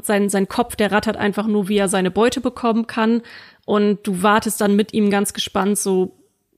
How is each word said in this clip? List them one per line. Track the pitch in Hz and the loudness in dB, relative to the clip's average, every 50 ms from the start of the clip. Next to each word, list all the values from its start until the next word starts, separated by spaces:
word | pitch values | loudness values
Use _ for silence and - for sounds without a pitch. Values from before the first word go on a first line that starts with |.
sein, | - - 214 202 202 202 | -4 -2 0 0 0 0
sein | 196 196 196 - | 0 0 -2 -2
Kopf, | - - 233 - - | -2 -4 -4 -4 -2
der | - 208 196 | -2 -2 0
rattert | 190 214 - 226 208 - | 0 0 -2 -2 -4 -2
einfach | 214 208 190 - 202 | -2 -2 -2 -2 -2
nur, | 226 208 208 196 180 | 0 0 0 0 0
wie | 208 | 0
er | 202 202 190 | 0 0 2
seine | 185 190 185 180 | 0 0 0 0
Beute | 180 202 226 247 247 269 | 2 2 2 2 0 0
bekommen | 240 254 247 - - 233 220 233 226 | -4 -6 -6 -2 -2 0 0 0 -2
kann | - - 233 220 220 233 233 226 - - - - - - _ - | -4 -2 -2 0 2 0 0 -2 -6 -20 -20 -20 -20 -20 _ -6
und | - 202 208 208 208 208 190 - | -2 0 2 2 2 0 0 -2
du | 214 190 175 | -4 -4 0
wartest | 185 214 208 220 220 226 - - | 2 4 4 2 2 -2 -4 -2
dann | 214 202 202 | 0 2 2
mit | 202 214 - - | 2 2 0 0
ihm | 220 208 202 | 0 2 2
ganz | 196 202 202 - - | 2 2 0 -2 -4
gespannt, | - - - - 196 185 202 208 196 | -6 -6 -4 -2 -2 0 0 0 0
so, | - 202 190 185 185 180 - _ _ _ _ _ _ _ _ | 0 0 2 2 0 -2 -4 _ _ _ _ _ _ _ _